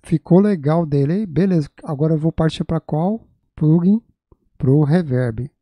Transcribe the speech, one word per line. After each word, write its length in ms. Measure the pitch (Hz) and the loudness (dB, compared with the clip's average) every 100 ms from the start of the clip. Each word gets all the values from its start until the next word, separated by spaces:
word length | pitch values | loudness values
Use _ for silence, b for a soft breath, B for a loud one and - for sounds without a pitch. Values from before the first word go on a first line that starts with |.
Ficou 360 | - 156 - 170 | -2 -4 2 4
legal 440 | 208 190 139 160 | 4 0 -2 -2
o 40 | 165 | 0
delay. 400 | 143 139 185 214 | 0 0 -2 -4
Beleza. 420 | 143 190 175 147 - | -2 0 0 -2 -10
Agora 320 | - 139 156 | -10 -2 0
eu 40 | 160 | 0
vou 120 | 160 | -2
partir 340 | - 160 - | 0 -2 -2
pra 160 | 160 165 | -6 -6
qual? 460 | - 151 175 226 _ _ _ | -4 -4 -2 -4 _ _ _
Plugin 460 | - 151 165 175 214 _ _ _ _ _ _ | -2 2 4 4 0 _ _ _ _ _ _
pro 260 | 127 143 | 2 2
reverb. 680 | 143 170 160 127 127 110 123 _ | 4 0 0 -2 -4 -6 -10 _